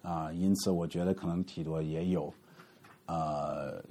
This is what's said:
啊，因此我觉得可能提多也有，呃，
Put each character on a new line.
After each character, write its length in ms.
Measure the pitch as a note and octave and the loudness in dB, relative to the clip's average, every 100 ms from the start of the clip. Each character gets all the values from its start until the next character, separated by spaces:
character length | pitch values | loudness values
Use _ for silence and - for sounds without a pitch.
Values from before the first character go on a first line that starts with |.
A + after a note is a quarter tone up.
啊， 280 | F2 E2+ D#2 | -4 -4 -2
因 220 | E2+ F#2+ G2 | 2 4 4
此 140 | G2+ | 4
我 160 | F2 E2+ | 2 2
觉 180 | E2+ | 2
得 80 | F2+ | 2
可 140 | F#2 F2 | 2 0
能 180 | F2 | 0
提 200 | F#2 - | -2 -4
多 180 | D#2+ D#2+ | -2 -2
也 240 | D#2 D#2+ F2+ | 0 0 2
有， 260 | F2+ D2 - - - - - - - - | 0 0 -8 -20 -20 -20 -20 -20 -18 -4
呃， 760 | E2 D#2 D2 D2 D2 C#2 - - | -2 0 0 -2 -2 -6 -8 -10